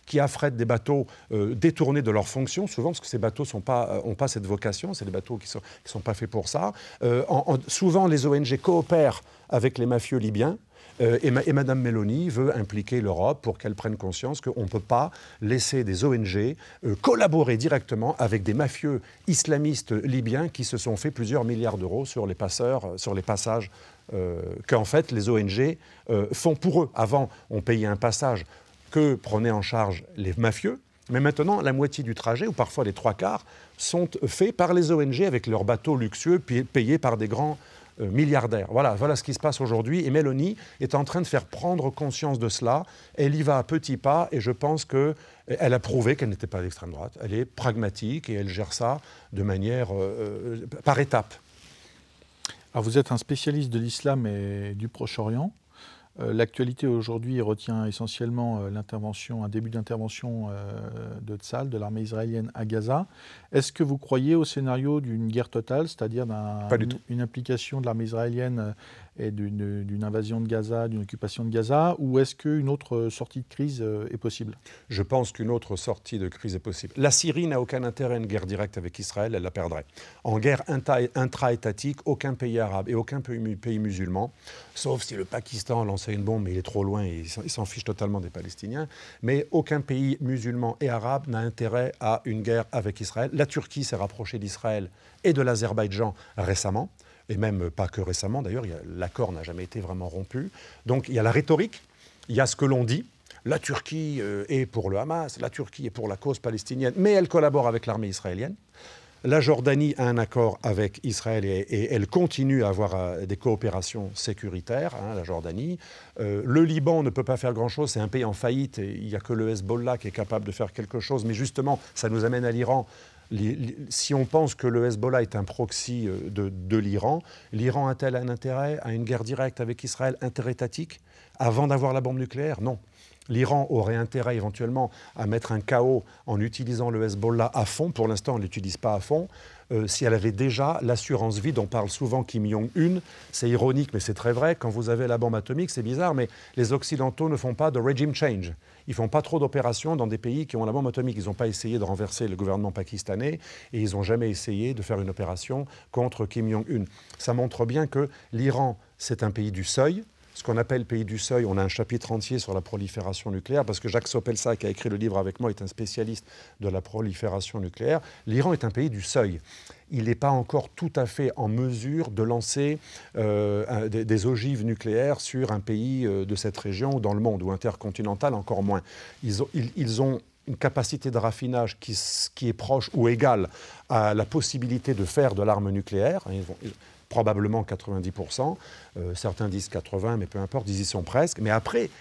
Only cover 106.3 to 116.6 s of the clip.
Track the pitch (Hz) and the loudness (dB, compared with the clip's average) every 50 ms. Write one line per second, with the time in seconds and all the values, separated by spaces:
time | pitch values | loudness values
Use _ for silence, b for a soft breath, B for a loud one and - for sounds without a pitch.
106.3 | 127 - - 120 110 104 - - 131 127 131 123 123 185 185 208 208 190 180 - | -2 -2 -2 -4 -4 -4 -6 -6 -4 0 0 0 2 4 4 6 6 6 4 4
107.3 | - 170 151 147 135 147 120 120 113 113 - 117 107 110 104 98 92 - - 95 | 6 6 6 6 6 4 4 4 2 0 0 -2 -2 -2 -2 -4 -6 -6 -6 -6
108.3 | 90 95 123 165 208 - _ _ B B B B B B B B B B B 131 | -4 -4 -6 -6 -8 -12 _ _ B B B B B B B B B B B 4
109.3 | 143 156 127 139 151 120 123 143 135 143 151 147 135 - 127 120 120 117 113 - | 4 6 6 6 4 4 4 4 4 4 4 2 2 2 2 4 4 4 2 2
110.3 | - 123 117 110 95 - - 117 101 98 107 98 - - - 127 101 - - 113 | 2 4 4 4 2 0 0 0 2 2 2 0 -2 -4 -4 -4 -4 -4 -2 -2
111.3 | 113 107 98 98 95 92 101 - 123 101 110 - 135 107 101 - - 180 180 - | -2 0 0 0 0 -2 -2 0 0 0 0 2 2 0 2 2 4 4 4 2
112.3 | - - 135 135 135 131 110 101 95 95 107 95 95 92 92 87 90 85 98 92 | 2 2 2 4 4 4 4 4 2 2 0 0 0 0 -2 -2 -4 -4 -4 -4
113.3 | 101 - - 127 110 101 117 107 90 95 92 - - 113 101 95 101 - - 117 | -4 -2 0 0 0 2 0 -2 -2 -2 -4 -6 -6 -8 -8 -8 -8 -6 -6 -6
114.3 | 101 - - 98 90 90 85 - 117 135 160 170 - 107 - 110 110 95 85 85 | -6 -6 -6 -6 -6 -6 -4 -4 -2 -2 -2 -4 -4 -6 -8 -6 -6 -6 -4 -4
115.3 | 87 82 82 85 85 101 127 170 180 160 B B B B B B B B 110 104 | -4 -4 -4 -6 -6 -6 -6 -6 -6 -8 B B B B B B B B -4 -2
116.3 | 101 101 110 127 127 160 | -2 -2 0 2 4 6